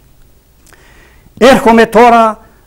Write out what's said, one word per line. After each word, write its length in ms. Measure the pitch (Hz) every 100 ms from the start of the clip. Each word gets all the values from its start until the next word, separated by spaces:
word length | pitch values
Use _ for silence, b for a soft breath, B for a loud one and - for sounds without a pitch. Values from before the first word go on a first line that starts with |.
| _ _ _ _ _ _ b b b b b b b b
Έρχομαι 480 | 240 233 226 226 226
τώρα 540 | 214 240 233 220 214 b b